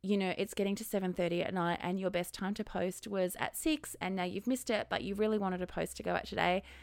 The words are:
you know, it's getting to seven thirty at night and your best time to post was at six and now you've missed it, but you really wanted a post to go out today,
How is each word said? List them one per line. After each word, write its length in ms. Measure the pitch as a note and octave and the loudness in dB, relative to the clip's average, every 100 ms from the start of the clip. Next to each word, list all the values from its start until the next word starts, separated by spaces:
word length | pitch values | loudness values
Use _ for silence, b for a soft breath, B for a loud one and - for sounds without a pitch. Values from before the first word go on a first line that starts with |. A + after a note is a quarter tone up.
you 140 | F#3+ G3+ | 2 2
know, 180 | F#3 - | 2 0
it's 160 | F#3+ | -2
getting 220 | - G3 G3+ | 0 0 0
to 80 | |
seven 300 | A3 G3+ F#3 | 0 0 0
thirty 280 | F3+ F3 F3 | 0 2 2
at 100 | - | 0
night 280 | F#3 E3+ E3+ | 0 0 0
and 180 | F3 F#3+ | 0 0
your 120 | F#3 | 0
best 240 | F3+ F3+ - | 0 -2 -2
time 180 | F#3+ G#3 | -2 -2
to 80 | |
post 440 | G#3 F#3 F3+ F#3 - | -2 0 -2 -2 -4
was 280 | G3 F3+ - | 0 0 0
at 180 | - - | -4 0
six 380 | E4 D4+ - - | 0 0 -2 -6
and 160 | F3+ F#3+ | -2 0
now 100 | F3+ | -2
you've 200 | - A3 | -2 0
missed 240 | B3+ - | -2 2
it, 160 | G#3+ - | 0 2
but 140 | - | -2
you 140 | B2 G3+ | -2 0
really 240 | G#3+ A3 | 2 2
wanted 240 | G3 F3+ | 2 0
a 40 | F3+ | -2
post 300 | - E3 - | -2 -4 -4
to 60 | |
go 100 | F#3+ | 0
out 120 | F3 - | 0 0
today, 360 | G3 E3+ F#3 B B | 2 4 4 B B